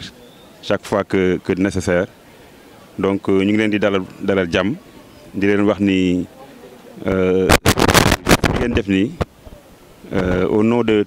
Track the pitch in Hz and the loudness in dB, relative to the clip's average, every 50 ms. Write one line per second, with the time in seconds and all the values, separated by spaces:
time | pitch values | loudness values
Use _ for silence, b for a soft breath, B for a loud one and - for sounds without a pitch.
0 | - - - - - - - - - - - - - - 104 95 - - 113 101 | -4 -12 -18 -20 -20 -20 -20 -20 -20 -20 -20 -14 -6 -4 -4 -4 -2 -2 -2 -2
1 | 95 - - 98 92 92 92 - - - 95 87 95 101 - 95 85 101 90 87 | -2 0 0 0 2 2 0 -2 -2 -4 -2 0 -2 -2 -2 -4 -2 0 0 0
2 | 95 - - - - - - - - - - - - - - - - - - - | 0 -4 -8 -20 -20 -20 -20 -20 -20 -20 -20 -20 -20 -20 -20 -20 -20 -18 -8 -2
3 | 95 95 98 95 - - 98 95 98 101 104 107 110 107 104 104 101 101 98 95 | -2 -2 -2 -2 -2 0 2 2 2 2 2 0 0 0 0 0 0 0 -2 -2
4 | 92 98 - - 98 98 98 95 92 85 82 95 92 101 147 196 - - - - | -8 -10 -12 -10 -4 -2 0 0 0 0 0 0 0 0 -4 -6 -10 -20 -20 -20
5 | - - - - - - - 104 95 101 104 101 101 104 101 92 101 98 95 95 | -20 -20 -20 -20 -20 -12 -6 -2 0 2 2 2 2 0 0 2 2 2 2 2
6 | 92 90 90 90 87 - - - - - - - - - - - - - - - | 2 2 0 0 -2 -6 -12 -20 -20 -20 -20 -20 -20 -20 -20 -20 -20 -20 -16 -10
7 | - 95 95 92 92 92 92 95 92 87 - - - - - - - - - - | -4 -2 0 0 2 2 2 2 2 2 2 2 2 0 0 0 0 2 2 2
8 | - - - - - - - - - - - - 123 120 117 117 101 98 98 95 | 2 2 0 0 2 0 0 2 2 -2 -2 -2 -2 -2 -2 -2 0 2 2 2
9 | 101 135 175 - - - - - - - - - - - - - - - - - | 0 0 -4 -8 -8 -8 -10 -20 -20 -20 -20 -20 -20 -20 -20 -20 -20 -20 -20 -20
10 | - - - 98 92 92 90 90 92 - - 107 107 113 120 120 113 110 110 104 | -14 -6 -4 -2 -2 0 0 0 0 0 0 2 2 2 2 0 2 2 2 2
11 | 101 | 2